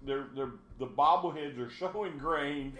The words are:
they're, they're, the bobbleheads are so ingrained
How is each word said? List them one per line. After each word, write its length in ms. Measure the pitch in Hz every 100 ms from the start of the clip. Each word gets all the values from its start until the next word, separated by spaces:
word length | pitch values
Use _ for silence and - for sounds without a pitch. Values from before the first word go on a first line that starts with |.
they're, 240 | 139 139 135
they're, 180 | 135 131 113 - -
the 80 | 123
bobbleheads 720 | 104 151 180 175 151 147 123
are 120 | 120
so 340 | - 180 214 196
ingrained 720 | 143 147 156 143 147 135